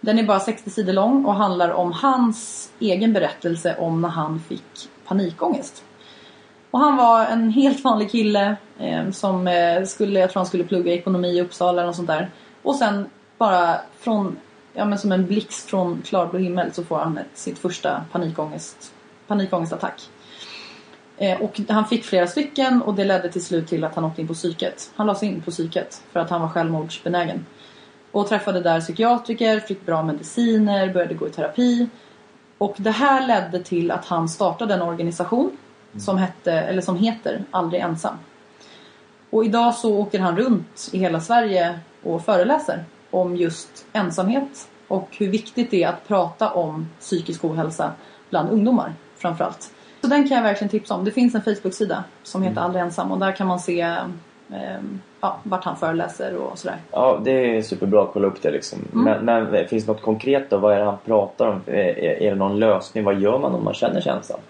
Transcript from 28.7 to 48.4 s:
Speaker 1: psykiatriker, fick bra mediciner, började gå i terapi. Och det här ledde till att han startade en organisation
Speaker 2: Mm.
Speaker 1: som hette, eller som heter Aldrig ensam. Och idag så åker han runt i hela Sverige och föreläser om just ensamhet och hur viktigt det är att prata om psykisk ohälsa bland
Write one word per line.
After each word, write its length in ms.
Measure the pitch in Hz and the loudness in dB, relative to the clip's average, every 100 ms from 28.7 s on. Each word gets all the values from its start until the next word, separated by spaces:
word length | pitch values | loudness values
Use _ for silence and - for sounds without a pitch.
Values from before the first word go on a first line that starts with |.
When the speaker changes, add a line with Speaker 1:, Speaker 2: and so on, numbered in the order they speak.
| 165 | 0
Speaker 1:
psykiatriker, 800 | 165 165 226 240 233 226 226 214 | -2 0 2 2 0 -2 0 0
fick 260 | 214 196 - | -2 -8 -2
bra 160 | 160 | -2
mediciner, 880 | 160 147 - - 240 220 208 202 190 | 0 -4 -6 -2 2 4 4 2 2
började 220 | 180 170 | 0 -2
gå 120 | 165 156 | -2 -6
i 40 | |
terapi. 580 | 156 151 151 247 240 240 - - - - - _ _ | -4 -4 2 2 4 0 -4 -20 -20 -20 -20 _ _
Och 160 | 202 202 | -4 0
det 140 | 202 | -2
här 360 | 214 277 269 254 | 2 4 4 4
ledde 360 | 214 175 180 | 2 2 -6
till 260 | - 175 170 | -2 -2 0
att 140 | 185 | -2
han 240 | - 170 165 | -2 -2 -2
startade 460 | - 190 165 226 | 0 -2 0 -2
en 80 | 190 | 0
organisation 680 | 170 170 170 170 170 240 359 - - - - | -2 -2 -4 -4 -2 0 0 -2 -20 -20 -18
Speaker 2:
Mm. 80 | 107 | -10
Speaker 1:
som 180 | 143 190 | -2 0
hette, 340 | 180 - - | 0 -2 0
eller 300 | 160 160 185 | 0 0 -2
som 140 | 180 175 | -2 0
heter 480 | 220 226 - - 196 | 0 0 -4 -6 -4
Aldrig 320 | 185 170 175 | -2 -2 -2
ensam. 320 | 175 165 - - - - - - - - - - - _ _ | -2 -4 -6 -8 -18 -20 -20 -20 -20 -20 -20 -20 -20 _ _
Och 140 | 220 | 0
idag 300 | 220 226 233 | 2 4 2
så 200 | 233 226 208 | 2 0 0
åker 200 | 208 202 | 0 0
han 160 | 185 170 | 0 2
runt 520 | 254 208 160 - - | 2 2 0 -14 -8
i 60 | 190 | -2
hela 220 | 185 165 | 0 0
Sverige 580 | 165 233 220 185 170 170 - - | 2 2 4 2 2 -2 -14 -12
och 220 | - 165 | -4 -4
föreläser 600 | 165 190 180 302 - 165 165 - - | 2 4 4 2 0 -6 -8 -20 -4
om 260 | 185 180 175 | 0 0 0
just 500 | 170 165 - - - | 0 -2 -14 -20 -6
ensamhet 760 | 220 180 160 190 254 277 - - - - | -2 -2 0 0 0 -2 -10 -20 -20 -4
och 180 | 190 185 - | -4 -4 -4
hur 100 | 202 | 0
viktigt 400 | 214 - - 240 | 0 -2 -4 0
det 120 | 190 | 2
är 60 | 156 | 2
att 200 | 175 - | -2 0
prata 420 | 202 175 - 214 | 0 0 0 -2
om 380 | 180 165 156 160 - | 0 -2 -4 -8 -12
psykisk 440 | - 175 165 165 | -4 -4 -4 -4
ohälsa 480 | 165 156 156 160 151 - - - - | -4 -2 -4 -2 -6 -6 -20 -20 -4
bland 200 | 175 | -2